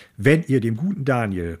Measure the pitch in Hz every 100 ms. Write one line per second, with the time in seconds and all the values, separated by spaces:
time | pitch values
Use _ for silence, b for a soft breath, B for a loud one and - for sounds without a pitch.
0 | B - 113 156 151 131 117 113 185 190
1 | 135 123 110 90 85 82